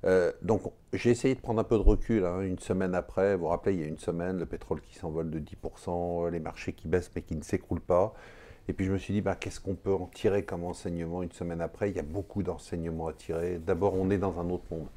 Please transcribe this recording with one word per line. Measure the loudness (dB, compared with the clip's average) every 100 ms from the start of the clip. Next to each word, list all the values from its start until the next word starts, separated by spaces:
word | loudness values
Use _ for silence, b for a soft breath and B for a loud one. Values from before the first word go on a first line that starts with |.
| 6
Euh, | 6 4 0
donc, | 0 0 0 -12 -8
j'ai | 0 4
essayé | 4 4
de | 0
prendre | 0 0
un |
peu | 4 6
de |
recul, | 8 6 4 2
hein, | 2 0
une | -2 -4
semaine | 0 0 2
après. | 0 -2 2 4
Vous | 4 2
vous |
rappelez, | 0 2
il | 0
y |
a | -2
une | -4
semaine, | -4 -2 -2 -2
le | -4
pétrole | -6 -6 -6
qui | -6
s'envole | -10 -6 -4 -2
de | -4
dix | -8 -10
pour | -12 -10
cent, | -4 -2 -2 -2 -2
les | -2
marchés | -6 -8 -8
qui | -8 0
baissent | 0 0 -8
mais |
qui | -6 -8
ne |
s'écroulent | -2 -4 -2 -6
pas. | 2 4 4 B B B B B -8
Et |
puis, | -2 0
je |
me | 0
suis | 0
dit, | 0
bah, | 0
qu'est-ce | -2 -4 -8
qu'on | -6
peut | -4 0 0
en | -2
tirer | 0 2 2
comme | 0 -6
enseignement | -6 -6 -6 -4 -4 -4
une | -6
semaine | -6 -6 -4
après ? | -4 -2 -2
Il | -2
y |
a |
beaucoup | -4 -6 -6 -4
d'enseignements | -2 -4 -6 -4 -4 -2 -4
à |
tirer. | -6 -6 -2 -2 -2
D'abord, | 0 2 2 4
on | 2
est | 2
dans | 2 -2
un | -2
autre | -4 -4
monde. | -8 -8